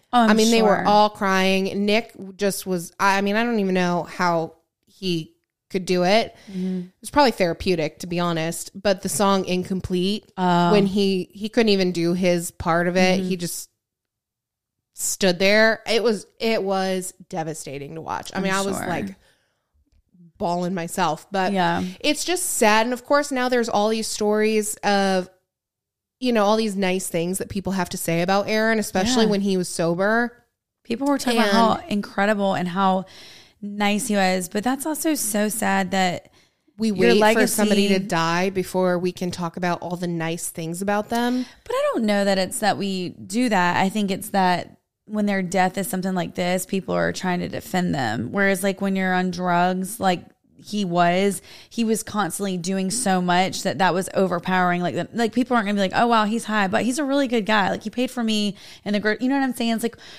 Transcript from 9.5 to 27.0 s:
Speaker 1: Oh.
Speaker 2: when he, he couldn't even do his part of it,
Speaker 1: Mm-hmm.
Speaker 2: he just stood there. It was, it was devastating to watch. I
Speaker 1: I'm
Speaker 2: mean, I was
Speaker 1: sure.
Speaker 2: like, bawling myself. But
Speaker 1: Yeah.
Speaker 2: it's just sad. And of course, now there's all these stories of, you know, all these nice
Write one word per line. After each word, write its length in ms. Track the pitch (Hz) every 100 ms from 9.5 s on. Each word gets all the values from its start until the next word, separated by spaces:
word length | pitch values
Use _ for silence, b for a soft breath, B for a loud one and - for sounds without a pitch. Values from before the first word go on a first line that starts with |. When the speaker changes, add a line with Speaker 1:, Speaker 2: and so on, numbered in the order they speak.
| 180 180 190 - 180 185 208 - -
Speaker 1:
Oh. 340 | 180 175 175
Speaker 2:
when 140 | 208
he, 460 | 196 202 196 190 -
he 160 | 196 214
couldn't 220 | - 220
even 220 | 196 185
do 200 | 170 170
his 380 | 180 185 175 170
part 360 | - 175 165 175
of 80 | 180
it, 200 | 185 190
Speaker 1:
Mm-hmm. 80 | 185
Speaker 2:
he 60 | 185
just 320 | 170 - - _ _ _ _ _ _ _ _ _ _ _ _
stood 440 | - - - 190 170
there. 420 | 190 214 220 214 -
It 120 | 226
was, 240 | 220 208 - -
it 240 | 226 226
was 520 | 190 190 190 190 185 - -
devastating 640 | 175 160 151 - 139 139
to 80 | 160
watch. 280 | - - -
I 20 | -
Speaker 1:
I'm 60 |
Speaker 2:
mean, 100 | 190
I 80 | 196
was 160 | 196 -
Speaker 1:
sure. 100 | -
Speaker 2:
like, 280 | 170 196 190 _ _ _ _ _ _ _ _ _ 175 170 -
bawling 360 | 180 175 175
myself. 520 | 185 170 - 170 156 -
But 220 | 196 185
Speaker 1:
Yeah. 300 | 196 170 175 185 185
Speaker 2:
it's 240 | 294 294
just 200 | - 359
sad. 420 | - - 220 214 233
And 60 |
of 120 | 247
course, 260 | - 285 285
now 160 | 254 247
there's 200 | 247 226
all 200 | 202 208
these 200 | 220 220
stories 640 | - 208 214 214 214 214 -
of, 520 | 202 202 196 190 185 _ _ _ _ _ _ _ _ _
you 120 | 254
know, 120 | 233
all 120 | 202 220
these 200 | 220 196
nice 300 | 190 185